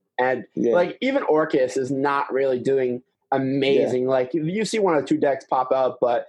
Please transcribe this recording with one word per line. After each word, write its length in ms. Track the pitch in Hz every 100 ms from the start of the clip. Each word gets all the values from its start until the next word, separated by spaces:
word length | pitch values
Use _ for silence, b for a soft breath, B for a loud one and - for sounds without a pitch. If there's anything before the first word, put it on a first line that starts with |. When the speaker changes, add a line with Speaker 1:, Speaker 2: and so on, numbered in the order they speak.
| _ -
Speaker 1:
And, 240 | 127 127 -
Speaker 2:
Yeah. 200 | - 117
Speaker 1:
like, 240 | 175 180 -
even 220 | 254 269
Orcus 520 | - 156 156 147 127 135
is 120 | 127
not 400 | 135 143 139 -
really 280 | 127 135 127
doing 420 | 120 135 127 123 - _ _
amazing. 680 | 135 135 139 135 135 117 127
Speaker 2:
Yeah. 40 | 127
Speaker 1:
Like, 240 | 131 127
you 300 | 170 156 196 214
see 120 | 226
one 160 | 196
or 80 | 151
two 140 | 139 151
decks 280 | 147 135 -
pop 260 | 135 127
up, 260 | 131 127 123
but 260 | 123 120